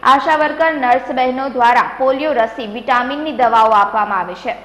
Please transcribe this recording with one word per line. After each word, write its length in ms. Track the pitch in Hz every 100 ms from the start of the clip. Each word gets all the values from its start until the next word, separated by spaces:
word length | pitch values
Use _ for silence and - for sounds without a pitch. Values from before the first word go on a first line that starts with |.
| 247
આશા 260 | 277 269 311
વર્કર, 300 | 302 302 320 311
નર્સ 260 | 254 240 - 262
બહેનો 260 | 254 254 269
દ્વારા 320 | 240 240 247 233 -
પોલિયો 360 | 262 262 311
રસી, 340 | 262 226 226 226
વિટામિનની 640 | 214 226 247 247 285 311 247
દવાઓ 320 | 247 226 220
આપવામાં 500 | 214 202 220 208 196
આવે 140 | 180 180
છે. 140 | 254 -